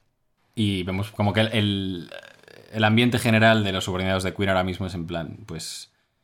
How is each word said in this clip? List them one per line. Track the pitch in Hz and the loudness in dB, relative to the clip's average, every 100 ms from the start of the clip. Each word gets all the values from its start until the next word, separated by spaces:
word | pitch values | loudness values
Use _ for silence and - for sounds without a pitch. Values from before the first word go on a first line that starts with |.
| _ _ _ _ _ | _ _ _ _ _
y | - 104 98 | -4 -2 -2
vemos | 90 95 101 | -2 -4 -4
como | - 104 | -2 0
que | 101 | 2
el, | 110 | 0
el, | 113 104 98 95 90 76 - - - - - - | 0 0 -2 -4 -8 -10 -16 -20 -20 -20 -20 -10
el | 107 | 0
ambiente | 107 110 120 117 | 4 4 4 2
general | 120 110 113 110 | 4 6 6 6
de | 101 | 2
los | 95 | -2
subordinados | 98 90 95 95 | -2 -2 0 0
de | 92 | -2
Queen | 85 98 | -2 0
ahora | 95 | 2
mismo | 92 90 95 | 0 -4 -6
es | |
en | 87 82 | -8 -8
plan, | 85 78 - 107 | -8 -8 -12 -14
pues, | 82 - - - _ _ _ | -12 -12 -14 -18 _ _ _